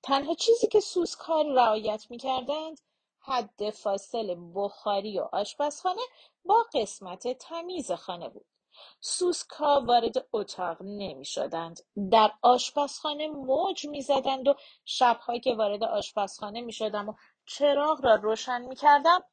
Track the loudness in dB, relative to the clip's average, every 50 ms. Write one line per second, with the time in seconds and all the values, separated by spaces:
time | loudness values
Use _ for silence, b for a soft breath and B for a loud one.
0 | -2 0 -2 -2 0 -2 -4 -2 4 4 4 4 4 4 4 2 2 2 -2 -2
1 | -2 -2 -6 -12 -4 -2 0 0 2 2 4 4 4 4 4 0 -2 -4 -6 -6
2 | -8 _ -16 -10 -4 -4 -4 -4 -2 -4 -6 -6 -6 -10 -14 -16 _ _ _ _
3 | _ _ _ _ _ -4 -4 -4 -4 -4 _ -6 -6 -6 -6 -4 -4 -4 -4 -4
4 | -6 -6 -6 -6 -4 -4 -6 -8 -10 -10 -6 -4 -4 -4 -6 -6 -4 -2 -2 -2
5 | -2 -4 -4 -4 -4 -2 -4 -4 -4 -4 -4 -4 -4 -4 -4 -4 -4 -4 -4 -4
6 | -6 -10 b b b b b _ _ 2 2 2 2 2 -2 -2 -2 -2 -6 -14
7 | -14 -14 -14 -8 -8 -8 -8 _ -10 -12 -12 -10 -10 -8 -8 -8 -6 -6 -6 -6
8 | -6 -10 -10 -10 -10 -14 -14 -16 _ _ _ _ _ B B B B B B B
9 | -8 -8 -4 0 0 0 0 -2 -6 _ -8 -2 2 2 2 2 4 4 2 2
10 | 2 2 -4 -4 -6 _ -4 -6 -4 -6 -8 -6 -6 -6 -6 -8 -10 -12 -10 -10
11 | -10 -10 -10 -12 -12 -8 -6 -6 -4 -4 -4 -6 -8 -8 -12 -18 _ _ _ -6
12 | 0 4 6 6 6 6 2 _ 4 4 4 4 2 -4 _ -2 -4 -2 -4 -8
13 | -8 -8 -6 -4 -6 -6 -6 -8 -2 0 0 0 0 -2 -4 -6 -8 -10 -10 -10
14 | -2 0 0 0 0 -2 -4 0 2 2 2 B B B B B B -8 0 2
15 | 4 4 4 2 -2 -6 -6 -2 0 0 0 2 0 0 0 -2 -2 -2 -2 -2
16 | -4 -4 -4 -4 -4 -4 -6 -12 -12 -10 -10 -10 -10 -10 -8 -4 -4 -4 -4 -4
17 | -6 -6 -12 b b b b _ _ -16 -4 2 2 4 4 4 2 2 0 2
18 | 6 6 6 6 6 0 -2 -2 -2 -4 -4 -6 -6 -10 -12 4 6 8 8 8
19 | 8 6 6 6 4 _